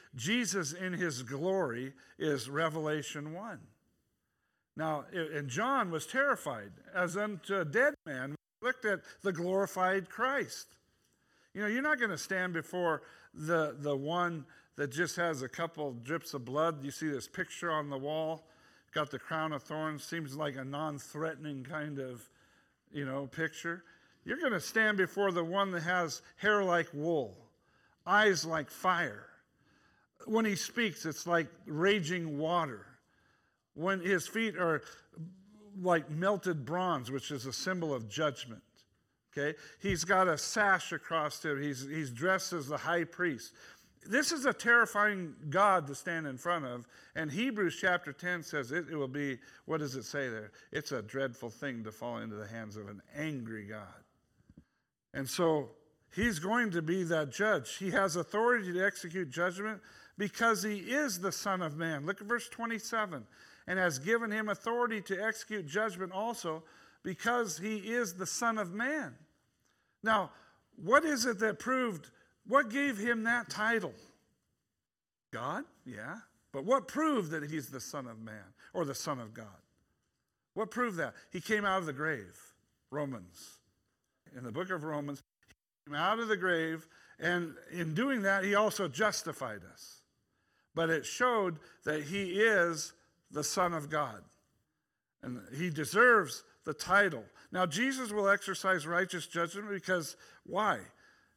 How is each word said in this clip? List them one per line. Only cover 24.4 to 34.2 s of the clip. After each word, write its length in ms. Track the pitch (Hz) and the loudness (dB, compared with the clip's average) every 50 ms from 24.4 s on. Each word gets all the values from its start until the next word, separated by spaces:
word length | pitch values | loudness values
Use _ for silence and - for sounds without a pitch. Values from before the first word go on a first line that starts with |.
gonna 180 | 349 277 220 175 | 2 2 2 0
stand 380 | - - - 220 220 214 208 190 | -2 0 2 4 4 4 4 4
before 340 | 185 170 - 196 202 196 | 2 2 2 2 2 2
the 140 | 180 175 170 | 4 2 0
one 260 | 165 175 196 196 196 | 0 2 2 2 2
that 120 | 185 175 156 | 0 -2 0
has 380 | 175 180 180 175 160 131 - - - - | 0 2 2 2 0 -2 -8 -12 -18 -16
hair 260 | - - 208 214 208 | -2 2 4 4 6
like 280 | 196 185 175 175 165 - - | 6 6 4 4 2 2 -2
wool, 440 | 143 151 170 170 156 127 104 92 95 - - _ _ _ _ _ _ _ _ _ _ _ | -2 0 2 2 2 0 -2 -6 -16 -20 -20 _ _ _ _ _ _ _ _ _ _ _
eyes 380 | 170 190 208 214 214 196 151 147 | 4 6 8 8 8 6 4 2
like 260 | 160 160 160 143 - | 0 -2 -2 -2 -4
fire. 580 | - - - 185 180 170 175 135 104 101 104 - - - _ _ _ _ _ _ _ _ _ _ _ _ _ _ _ _ - | -10 -2 2 2 2 4 2 -2 -4 -8 -14 -18 -20 -20 _ _ _ _ _ _ _ _ _ _ _ _ _ _ _ _ -6
When 180 | - 214 226 226 | 0 2 4 4
he 140 | 214 202 - | 4 2 0
speaks, 480 | - - - - 233 214 147 - - | -2 -4 0 0 0 0 0 -2 -6
it's 200 | 160 143 - - | -6 -6 -6 -2
like 220 | 175 170 170 160 127 - - - | 2 2 2 2 0 -6 -16 -12
raging 720 | - 156 147 170 196 208 214 170 143 180 180 165 160 147 143 | -6 -2 2 4 4 4 4 2 0 -2 -2 -2 -4 -2 -2
water. 480 | 156 160 175 175 165 143 120 101 98 - - _ _ _ _ _ _ _ _ _ _ _ _ _ _ _ _ | 0 2 2 2 2 0 -4 -10 -14 -18 -20 _ _ _ _ _ _ _ _ _ _ _ _ _ _ _ _
When 260 | 143 156 185 196 190 | -4 0 0 0 0
his 260 | 170 185 196 175 | 2 2 2 2